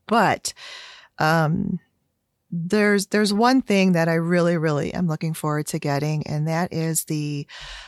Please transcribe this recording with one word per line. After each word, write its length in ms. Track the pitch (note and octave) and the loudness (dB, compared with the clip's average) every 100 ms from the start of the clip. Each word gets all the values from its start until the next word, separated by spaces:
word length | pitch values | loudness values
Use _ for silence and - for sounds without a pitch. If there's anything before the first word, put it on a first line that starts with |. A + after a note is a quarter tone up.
| - | 0
but, 480 | A3+ E3+ - - - - - - - - - | 2 4 2 -4 -12 -18 -18 -20 -20 -18 -2
um, 600 | D#3 E3 D3+ E3 - F3+ _ _ _ _ _ _ - | 2 2 2 0 -2 -6 _ _ _ _ _ _ -10
there's, 540 | F3 E3+ G#3+ G#3 G3+ G3 | -6 0 2 4 2 0
there's 260 | G#3+ G#3 | 0 2
one 280 | G#3 A#3+ C4 | 2 4 2
thing 320 | - G3 F#3+ | 2 2 4
that 160 | E3+ E3 | 4 2
I 60 | E3 | 2
really, 420 | E3 F3+ E3+ E3+ | 2 2 2 2
really 360 | D#3+ C#3+ - | 0 0 -2
am 140 | - F3 | -2 -2
looking 260 | D#3 D#3+ | -2 -4
forward 340 | D#3+ D#3 D3+ D3+ | -4 -2 -2 -4
to 120 | D#3+ | -4
getting, 480 | D3 C#3+ D3+ D#3 - | -2 -2 0 -2 -4
and 220 | D3+ D#3 | -4 -2
that 240 | D#3+ F3+ | -2 -2
is 320 | D#3+ D#3+ D#3+ - | -2 -2 -4 -4
the, 420 | D#3 D3 D3 - - - - | -4 -4 -6 -10 -16 -16 -18